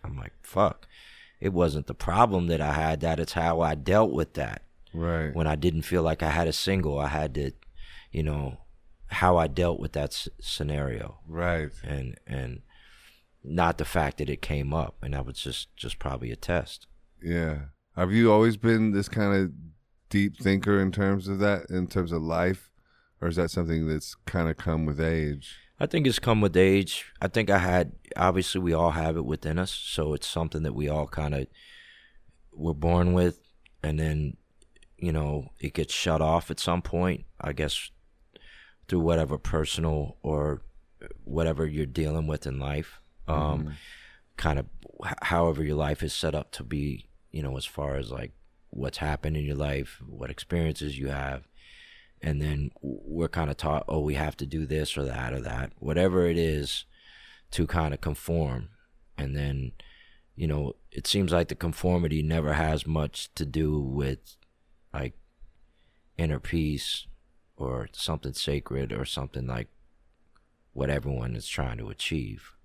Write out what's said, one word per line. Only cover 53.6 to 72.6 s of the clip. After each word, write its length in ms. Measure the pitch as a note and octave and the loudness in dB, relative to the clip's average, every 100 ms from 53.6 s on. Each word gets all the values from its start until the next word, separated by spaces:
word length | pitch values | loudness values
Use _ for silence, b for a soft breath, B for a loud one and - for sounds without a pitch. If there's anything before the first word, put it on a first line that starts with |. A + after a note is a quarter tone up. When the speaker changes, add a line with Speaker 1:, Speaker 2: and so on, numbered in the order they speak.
| D#2 D2+ - | -2 -2 0
Speaker 1:
"Oh, 120 | D#2 | -2
we 140 | D2+ | 0
have 220 | C#2+ D#2 - | 0 -2 -4
to 80 | C#2 | -6
do 200 | D#2+ D2 | -4 -2
this 300 | D2+ D2 - | -2 -2 -4
or 80 | |
that 280 | C#2 A#1+ B1 | -4 -4 -6
or 80 | C2 | -6
that," 320 | A#1 A#1+ C2 - | -6 -6 -6 -8
whatever 480 | C2+ D#2+ F#2 F#2 F2 | -2 2 4 6 4
it 100 | E2+ | 4
is, 480 | E2 D2+ C#2+ - - B B B B B B | 2 0 -2 -6 -8 B B B B B B
to 140 | - D#2+ | -2 0
kinda 300 | F2 D#2 C#2+ | 2 0 -2
conform. 720 | - D2 - E2 D2+ B1 G#1+ - _ _ _ - | -4 -6 -2 0 0 -2 -8 -16 _ _ _ -8
And 180 | C#3 C#3+ | -4 -2
then, 360 | C#3 C#3 B2+ - B B B B B | -2 -2 -4 -10 B B B B B
you 120 | - D#2 | -4 -2
know, 300 | D2 C#2+ - - | 0 -2 -6 -12
it 160 | - - | -8 -2
seems 260 | G#2 F#2 | 2 4
like 160 | E2+ E2 | 4 2
the 60 | |
conformity 680 | - E2+ D2+ F2+ F2+ E2 D#2 | -2 -4 0 2 2 2 0
never 320 | D#2 E2 D2 | 2 0 2
has 320 | D2+ D#2+ D#2 D#2+ | 2 2 0 0
much 460 | D#2+ D2+ - - | 0 -2 -4 -12
to 100 | - D2 | -6 -4
do 320 | D2 D#2 D2+ | 0 0 0
with, 560 | C#2 C#2 C2+ C2+ - - _ _ _ _ _ | -2 -2 -2 -4 -10 -20 _ _ _ _ _
like, 220 | - B1+ - - _ - - - _ _ _ _ - | -8 -8 -10 -20 _ -20 -20 -20 _ _ _ _ -4
inner 220 | D#3+ - | -2 -2
peace 640 | - E2+ D#2 D2 - - - - _ _ _ _ | 0 0 0 0 -4 -6 -8 -18 _ _ _ _
or 320 | C2 B1+ A1+ | -6 -4 -6
something 400 | - - D#2 C2+ | -8 -4 -4 -4
sacred 580 | C2 - C#2+ - C2+ C2 | -6 -2 -2 -2 -4 -4
or 120 | - | -4
something 420 | C2 - C2+ - B1 | -6 -6 -6 -6 -6
like 220 | B1 - _ _ _ _ _ _ _ _ _ _ | -6 -8 _ _ _ _ _ _ _ _ _ _
what 180 | - - | -4 0
everyone 460 | C#2+ - C2 A#1+ A1+ | 0 -2 -4 -4 -6
is 100 | - | -6
trying 300 | - C2 A1+ | -4 -4 -4
to 120 | G#1 | -10
achieve. 640 | - - D#2 G#1+ G2+ - - | -6 -4 -2 -4 -10 -16 -20